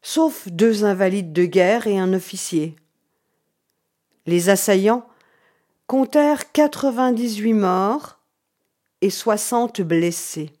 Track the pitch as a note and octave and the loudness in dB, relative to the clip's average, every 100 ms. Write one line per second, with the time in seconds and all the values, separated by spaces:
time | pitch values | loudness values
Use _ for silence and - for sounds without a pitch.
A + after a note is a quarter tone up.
0 | - D#4 D#4+ D#4 G3 E3+ A3+ G#3 G#3 F#3 | -4 0 0 -2 -12 2 2 4 0 2
1 | F#3+ G3+ E3+ D#3 F3+ F#3 F3+ A#3 A3+ G3 | 0 0 -4 0 2 4 4 2 0 0
2 | F#3 F#3 F3+ F#3+ - E3 D#3+ D#3 _ _ | 0 -2 -4 -12 -6 -4 -4 -10 _ _
3 | _ _ _ _ _ _ _ _ _ _ | _ _ _ _ _ _ _ _ _ _
4 | _ _ - F3 F3 F#3+ - F#3+ G3+ A#3+ | _ _ -2 0 2 2 2 2 2 0
5 | A3+ _ _ _ _ _ _ _ - C4 | -4 _ _ _ _ _ _ _ -4 -2
6 | C4 D4 D4 D4 - - D4 D4 C#4 A#3+ | 2 2 2 0 -2 0 0 2 -2 0
7 | B3+ A#3 A#3+ G#3 A3 A3 F#3+ F#3 G3 C#4+ | 0 0 -2 -2 0 2 2 0 0 -2
8 | - _ _ _ _ _ _ _ _ _ | -8 _ _ _ _ _ _ _ _ _
9 | G3 - A3+ G#3 - A#3+ A#3+ A3 E3+ E3 | -4 -2 -2 -2 -2 -2 -2 -4 0 0
10 | E3+ E3+ - E3 D3+ _ | 0 -4 -10 -12 -12 _